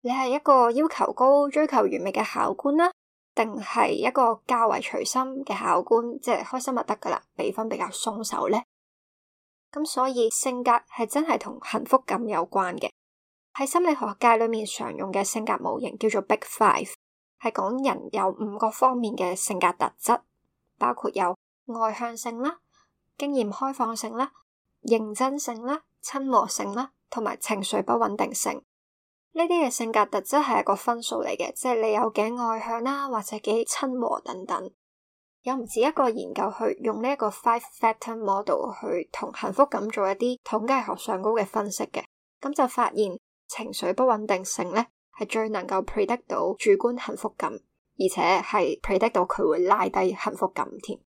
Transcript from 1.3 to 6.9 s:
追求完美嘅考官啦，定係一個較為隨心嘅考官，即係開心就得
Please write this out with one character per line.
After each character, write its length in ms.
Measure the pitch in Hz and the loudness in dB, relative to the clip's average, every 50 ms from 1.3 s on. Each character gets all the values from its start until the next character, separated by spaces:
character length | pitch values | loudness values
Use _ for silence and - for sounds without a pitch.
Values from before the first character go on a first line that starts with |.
| 277 285 285 285 | 8 8 6 4
追 160 | - 294 302 | 4 2 2
求 100 | 302 285 | 4 4
完 120 | 254 208 196 | 4 4 4
美 220 | - - 175 196 | 2 0 -2 -2
嘅 140 | 190 - 220 | 0 -2 -2
考 280 | - - - - - 196 | -2 0 -2 0 0 -2
官 240 | - - 285 285 | 0 0 2 4
啦， 140 | 311 339 359 359 _ _ _ _ _ _ _ _ | 4 4 2 0 _ _ _ _ _ _ _ _
定 220 | - 226 220 208 | -2 0 0 -2
係 340 | 226 202 - - 240 214 - | -8 -8 -4 0 2 2 2
一 200 | - - - 247 | 2 0 0 0
個 320 | 254 277 254 233 226 220 _ | 2 4 4 4 4 0 _
較 200 | - 254 233 233 | -2 2 4 4
為 140 | 220 - - | 4 4 2
隨 240 | 214 - - 208 - | -2 -4 -4 -4 -4
心 180 | - - 262 262 262 269 269 277 | -2 -2 -2 -2 -2 -4 -8 -6
嘅 120 | - 202 | -6 -6
考 240 | - - 180 170 170 | -4 0 2 2 2
官， 380 | 175 - 226 226 233 240 - - | 4 4 4 2 4 0 -6 -6
即 120 | - - 233 | -2 -2 0
係 100 | - - | 0 -2
開 180 | - - 254 | -4 -6 -6
心 140 | 254 - 262 | -4 -2 -2
就 80 | 240 - | -2 -2
得 140 | - | -2